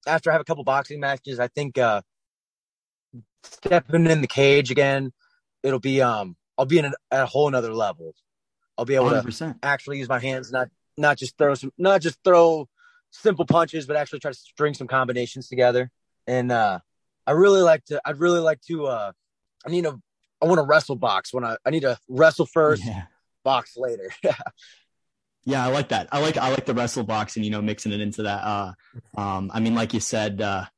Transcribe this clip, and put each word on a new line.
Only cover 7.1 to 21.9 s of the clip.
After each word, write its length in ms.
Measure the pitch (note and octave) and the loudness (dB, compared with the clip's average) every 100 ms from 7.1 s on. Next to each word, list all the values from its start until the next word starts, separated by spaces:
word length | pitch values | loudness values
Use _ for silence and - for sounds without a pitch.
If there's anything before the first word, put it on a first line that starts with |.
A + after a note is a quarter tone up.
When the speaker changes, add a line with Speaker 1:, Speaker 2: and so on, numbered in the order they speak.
Speaker 1:
at 120 | C3+ | -2
a 40 | B2 | 0
whole 220 | C3 D3 | 2 2
nother 240 | C3 A2+ | 0 -2
level. 400 | A2 G#2 E2 D#2+ - _ _ _ _ _ - | -2 -4 -4 -14 -20 _ _ _ _ _ -10
I'll 80 | A#2+ | 0
be 80 | |
able 160 | C3+ B2 | 2 4
to 60 | A2+ | 2
Speaker 2:
Hundred 100 | A#2 | -2
percent. 320 | A2+ D#3+ B2+ | -8 -10 -6
Speaker 1:
actually 360 | C#3 C#3 - C#3+ | -2 -2 -4 -10
use 100 | B2+ | -4
my 100 | B2+ | -4
hands, 320 | C3 C3 A#2 | -2 -6 -6
not, 200 | B2+ B2 _ _ - | -4 -4 _ _ -2
not 220 | D3 C#3 | 0 0
just 180 | C3 - | -4 0
throw 180 | C#3+ | 0
some, 180 | C#3 C3+ - | 0 -6 -2
not 240 | F#3 F#3+ | 2 2
just 180 | D#3+ - | 0 -2
throw 440 | F#3+ F3 E3+ D#3+ C#3 _ _ _ _ | 4 6 6 4 -6 _ _ _ _
simple 340 | - A3 F3 | -2 -2 0
punches, 420 | D#3+ E3+ E3 D#3+ C3+ | 2 2 2 -2 -4
but 100 | D3 | -4
actually 240 | C#3+ C#3+ | -4 -8
try 120 | D3 | -10
to 40 | B2 | -10
string 360 | - - D3 | -18 -2 -2
some 120 | C#3 B2+ | -2 -2
combinations 600 | C3+ B2+ B2 A#2+ C3+ - | -2 0 -2 -4 -8 -10
together. 420 | B2 B2 B2 B2+ _ _ _ - | 2 4 4 -2 _ _ _ -4
And, 240 | B2+ B2 | -2 0
uh, 280 | A#2 G#2+ F2+ _ _ _ _ - | 2 0 -2 _ _ _ _ -2
I 40 | |
really 300 | D#3 G3+ G3 | 4 6 6
like 220 | F3 D#3 - | 6 4 0
to, 160 | D3 | -8
I'd 140 | C#3 C#3+ | -6 -2
really 220 | F3 F3 | 2 2
like 200 | D#3+ D3+ | 2 0
to, 240 | - E3 C#3+ | -4 -6 -4
uh, 260 | A#2 G2+ - _ _ _ _ | -4 -6 -12 _ _ _ _
I 60 | C#3+ | -6
need 160 | F3 D#3+ | -2 -2
a, 120 | B2+ _ _ _ - | -6 _ _ _ -2
I 40 | E3 | 2
wanna 180 | E3 | 4
wrestle 320 | C#3+ D3+ - B2+ | 6 4 2 -4
box 360 | A#2 F#2+ - | -2 -2 -4
when 120 | B2+ | -8
I, 120 | A#2 A2+ | -6 -4
I 60 | B2+ | -2
need 120 | D#3+ | -2
to 160 | C3+ | -2